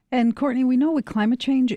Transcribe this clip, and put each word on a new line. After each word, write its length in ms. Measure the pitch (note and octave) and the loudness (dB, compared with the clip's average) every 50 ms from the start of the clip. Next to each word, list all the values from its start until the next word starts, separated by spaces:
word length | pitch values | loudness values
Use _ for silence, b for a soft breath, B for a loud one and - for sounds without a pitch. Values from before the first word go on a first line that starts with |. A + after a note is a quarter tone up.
| b b | b b
And 240 | B3+ B3+ A#3 A#3 - | -2 0 0 0 0
Courtney, 300 | - C#4 C#4 A#3+ B3+ C4 | 0 -2 -2 0 0 0
we 100 | B3+ B3+ | 2 2
know 160 | B3 C#4+ D#4+ | 2 2 2
with 140 | E4 C#4 - | 0 -2 -4
climate 340 | - - A3 G#3 A3+ B3+ B3 | -4 -4 -2 0 0 0 -2
change, 320 | - C#4 C4+ C4 B3+ A#3+ G#3 | 0 0 0 2 2 0 -2